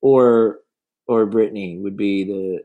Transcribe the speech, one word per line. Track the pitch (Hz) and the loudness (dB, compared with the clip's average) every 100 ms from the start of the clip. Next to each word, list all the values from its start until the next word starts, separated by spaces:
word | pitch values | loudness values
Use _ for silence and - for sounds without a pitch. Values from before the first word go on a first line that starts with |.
or, | 139 135 123 117 113 - _ _ _ _ - | 4 4 6 4 2 -2 _ _ _ _ -4
or | 117 107 | 0 0
Brittany | 113 107 104 95 87 | 0 -2 -2 -12 -10
would | 98 98 | -12 -6
be | 101 98 | -4 -2
the | 95 98 95 90 | -4 -6 -6 -8